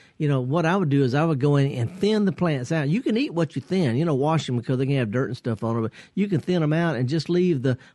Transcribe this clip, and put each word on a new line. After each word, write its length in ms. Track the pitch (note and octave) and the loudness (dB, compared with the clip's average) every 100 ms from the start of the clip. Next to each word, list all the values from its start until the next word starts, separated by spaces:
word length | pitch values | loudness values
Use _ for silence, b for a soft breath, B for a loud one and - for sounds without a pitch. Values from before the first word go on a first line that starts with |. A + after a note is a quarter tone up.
| B - | B -4
you 100 | D3+ | -2
know, 140 | C3+ | 0
what 240 | B2 E3 D#3+ | 0 0 2
I 80 | |
would 140 | G3 D#3 | 2 2
do 160 | C#3 | 2
is 100 | B2+ | 2
I 100 | C#3+ | 2
would 140 | E3 C#3 | 0 2
go 180 | C#3+ C#3+ | 2 2
in 140 | C#3 | 2
and 180 | B2 A#2 F3+ | 0 -4 0
thin 240 | G3+ G#3+ | 0 2
the 80 | G3 | 0
plants 400 | C#3+ F3+ C#3 A#2+ | 0 -2 -2 -2
out. 160 | D#3+ C#3 | -2 0
You 140 | G#3 | 0
can 140 | C#4+ A3+ | 0 0
eat 180 | C#4 | 0
what 200 | E3 E3 | -2 -2
you 80 | C#3 | -4
thin, 340 | - F#3 D3 A#2+ | -4 0 2 2
you 80 | |
know, 100 | E3+ | 0
wash 320 | C3+ D3 D#3+ - | 0 0 0 -2
them 100 | A#2+ | -4
because 220 | A2 C3 | -2 -2
they 80 | C3+ | 0
can 100 | C#3 | 0
have 160 | A2+ | 0
dirt 160 | A#2+ A#2+ | -2 -2
and 80 | A#2+ | -4
stuff 260 | B2+ G#2+ | -6 -4
on 120 | A2+ | -2
them. 80 | A#2 | -2
But 80 | A2 B B | -4 B B
you 120 | - G3+ | -4 0
can 140 | D#3+ | -2
thin 220 | - F3+ | 0 0
them 100 | D3+ | 0
out 240 | D#3 E3+ B2 | 0 0 -2
and 120 | B2+ | -2
just 200 | D#3+ - | -2 0
leave 340 | F3 F3+ C#3+ | 0 2 2
the 160 | C3 B2 B | 0 -2 B